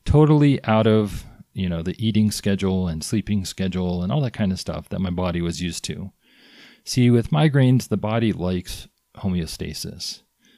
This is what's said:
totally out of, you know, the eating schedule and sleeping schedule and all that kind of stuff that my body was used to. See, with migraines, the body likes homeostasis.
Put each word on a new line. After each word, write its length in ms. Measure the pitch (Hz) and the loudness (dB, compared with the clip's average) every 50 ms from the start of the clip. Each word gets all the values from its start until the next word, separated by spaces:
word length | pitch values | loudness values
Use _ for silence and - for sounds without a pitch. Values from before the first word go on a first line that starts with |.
| - | -2
totally 580 | - - 147 156 147 156 147 147 143 135 - - | 2 6 6 6 6 6 6 6 4 4 2 2
out 240 | 113 110 110 110 | 2 2 4 4
of, 360 | 113 110 110 104 98 - - - - - - - _ - | 6 4 4 2 0 -4 -10 -12 -14 -20 -20 -20 _ -8
you 160 | - 95 87 | -4 -4 -2
know, 140 | 85 82 82 | -2 -4 -4
the 120 | 90 - - 107 | -6 -6 -2 -2
eating 280 | 113 101 107 107 104 | 0 2 2 2 2
schedule 560 | - - - 104 98 95 101 95 92 92 92 | 0 -2 -2 -2 -2 0 0 0 0 0 0
and 160 | 87 80 80 - | -2 -4 -6 -6
sleeping 420 | - 117 107 - - 104 101 90 | -4 -4 -2 -2 -2 -2 -2 -4
schedule 560 | - - - 95 92 90 92 90 90 90 90 | -6 -6 -4 -4 -4 -2 -2 -2 -2 -2 -2
and 100 | 87 95 | -2 -2
all 100 | 127 151 | -2 -2
that 120 | 139 120 - | -2 -2 -2
kind 180 | - 110 92 | -2 -2 -2
of 80 | 92 85 | -2 -4
stuff 300 | - - - - - - | -6 -8 -8 -8 -8 -8
that 120 | 98 90 | -6 -4
my 100 | 95 95 | -4 -4
body 300 | 90 90 90 90 85 87 | -2 -2 -2 -2 -2 -2
was 200 | 85 85 85 73 | -2 -4 -4 -4
used 220 | 87 85 80 - - | -6 -8 -8 -8 -10
to. 280 | - 80 - 98 98 _ _ _ _ _ _ _ _ - - - - - _ _ | -10 -10 -10 -10 -14 _ _ _ _ _ _ _ _ -20 -20 -20 -20 -20 _ _
See, 280 | - - 127 123 120 | -4 0 2 4 4
with 180 | 120 117 117 - | 4 4 2 2
migraines, 600 | 156 151 156 156 131 143 127 127 131 120 - - | 0 2 2 4 4 4 4 6 4 2 2 0
the 80 | 107 | -4
body 360 | 95 98 107 113 117 117 107 90 | -4 -2 -2 -2 0 0 0 0
likes 540 | 80 87 90 92 90 87 - - - - - _ _ _ _ _ | 0 -2 -2 -2 -4 -4 -8 -14 -16 -16 -20 _ _ _ _ _
homeostasis. 1080 | - - 95 90 87 82 - - - - 78 76 - - 82 85 90 - - - - _ _ _ _ _ _ _ | -8 -4 -2 -2 -2 -4 -6 -8 -10 -10 -10 -10 -10 -12 -12 -12 -12 -12 -12 -12 -14 _ _ _ _ _ _ _